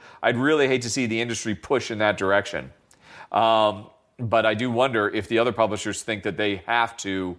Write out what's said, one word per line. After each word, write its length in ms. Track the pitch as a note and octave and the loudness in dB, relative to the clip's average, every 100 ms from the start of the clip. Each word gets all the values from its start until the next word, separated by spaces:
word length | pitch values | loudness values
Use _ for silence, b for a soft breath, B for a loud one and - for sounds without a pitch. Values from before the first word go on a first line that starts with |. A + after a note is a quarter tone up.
| B B | B B
I'd 120 | A2+ A#2+ | 0 2
really 300 | C#3 D#3 C3+ | 2 4 4
hate 140 | C3 | 2
to 80 | A#2+ | -2
see 160 | C3 A#2 | -4 -2
the 160 | A2+ | -2
industry 320 | A#2+ A2 A2+ | -4 -4 -4
push 380 | G2 - B2+ - | -6 -2 -2 -2
in 80 | G#2+ | 0
that 180 | G#2+ G2+ | 0 2
direction. 540 | F#2+ G2+ G2+ D2+ C2 - _ B B B B | 2 2 0 -8 -10 -20 _ B B B B
Um, 540 | G#2 A2+ A2 G#2+ G2+ G#2+ _ _ - | 2 4 4 2 0 -14 _ _ -10
but 240 | A2+ A2+ A2 | 0 2 2
I 100 | G#2+ | 0
do 160 | B2+ | -2
wonder 360 | A#2 C3+ A2+ G2+ | 0 2 2 0
if 200 | G#2+ G2+ | -2 0
the 100 | A2+ | 0
other 140 | B2 | 2
publishers 500 | A2+ G#2+ G#2 G#2+ F#2+ | 2 0 0 -6 -8
think 220 | - G#2 | -6 -6
that 120 | G#2+ F2+ | -6 -2
they 220 | G#2 F#2+ - | -2 -4 -2
have 320 | A#2 A#2 - | 0 0 -4
to 400 | G2 F#2+ F2+ | -6 -6 -6